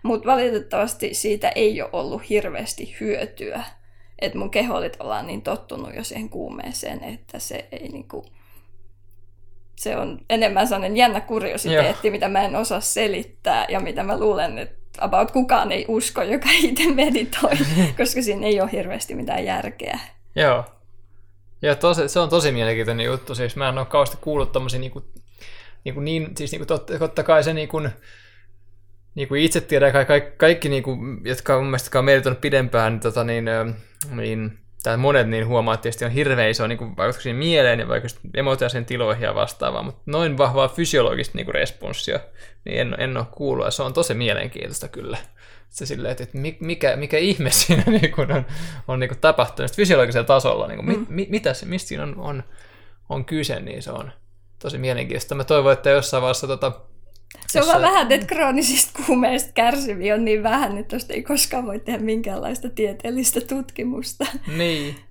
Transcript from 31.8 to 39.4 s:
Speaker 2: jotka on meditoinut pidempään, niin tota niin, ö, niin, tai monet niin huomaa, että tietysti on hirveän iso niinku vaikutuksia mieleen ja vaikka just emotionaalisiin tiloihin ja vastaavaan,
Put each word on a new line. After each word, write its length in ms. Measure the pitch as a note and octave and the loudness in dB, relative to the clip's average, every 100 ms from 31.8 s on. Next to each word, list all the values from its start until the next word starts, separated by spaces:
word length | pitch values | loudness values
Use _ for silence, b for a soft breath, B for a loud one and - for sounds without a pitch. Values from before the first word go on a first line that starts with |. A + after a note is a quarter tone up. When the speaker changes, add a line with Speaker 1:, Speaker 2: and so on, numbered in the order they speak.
| - | 0
Speaker 2:
jotka 120 | C3+ | 2
on 60 | C3+ | 6
meditoinut 360 | C3+ C3 B2 | 6 4 0
pidempään, 520 | D3 C3+ B2 A#2 A2+ | 2 2 4 2 2
niin 60 | A2+ | 2
tota 220 | A#2 A#2 | 0 0
niin, 240 | A#2 A#2 A2+ | 0 -2 0
ö, 180 | A2+ A2+ G#2+ B - - | -2 -2 -6 B -10 -8
niin, 460 | A#2 A2 A2 A2 - - - | -6 -4 -4 -6 -10 -20 -6
tai 140 | - A#2 | -2 2
monet 320 | C3+ C#3+ A2 | 4 4 4
niin 180 | A2+ A2 | 0 0
huomaa, 260 | A#2+ A2+ | 2 2
että 80 | A2+ | 0
tietysti 240 | A#2 - A#2+ | -2 -4 -2
on 60 | |
hirveän 380 | B2+ C#3+ B2+ A2 | 0 2 2 2
iso 180 | A2 A2 | 2 -2
niinku 180 | A#2 A2+ - | -2 -6 -2
vaikutuksia 360 | G2+ B2 B2+ | -2 -2 -6
mieleen 460 | A#2+ D#3+ D#3+ B2+ A#2 | -2 2 6 6 4
ja 80 | A2+ | 0
vaikka 180 | A#2 A#2 | -2 -4
just 120 | - - | -12 -6
emotionaalisiin 520 | - C#3 C3+ A#2+ B2 A#2 | -2 0 2 0 -2 -4
tiloihin 380 | B2 A2+ A2 | -2 0 0
ja 120 | G#2+ | 0
vastaavaan, 500 | G2+ | 0